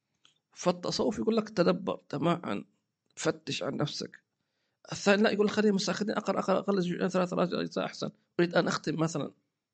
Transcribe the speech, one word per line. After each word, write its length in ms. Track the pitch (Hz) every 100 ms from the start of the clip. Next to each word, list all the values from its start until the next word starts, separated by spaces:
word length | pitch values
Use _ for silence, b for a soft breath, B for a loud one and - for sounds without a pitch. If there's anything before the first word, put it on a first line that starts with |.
| _ _ _ _ _
فالتصوف 680 | - - 180 - - 247 214
يقول 180 | 220 226
لك: 120 | 214
"تدبر، 480 | - 175 180 - 90 -
تمعن، 560 | 139 156 175 113 104 - _ _ _ _ -
فتش 460 | 160 147 - 135
عن 140 | 127 135
نفسك." 460 | 147 - - - _ _ _ _ _ _ -
الثاني 300 | 156 - 202
لا، 80 | 220
يقول: 200 | 202 208
"خلينا 240 | 214 214
مساخدين، 420 | 196 - 190 208 -
أقرأ، 220 | 208 -
أقرأ، 200 | 190 190
أقل 220 | - 196
جزئين، 280 | 175 170 190
ثلاثة، 280 | 185 180 175
ثلاثة 240 | 175 -
أجزاء 240 | 120 -
أحسن، 260 | - - - - _ -
أريد 140 | 175
أن 140 | 175 170
أختم 280 | - - 156
مثلًا." 360 | 160 165 135 - _ _ _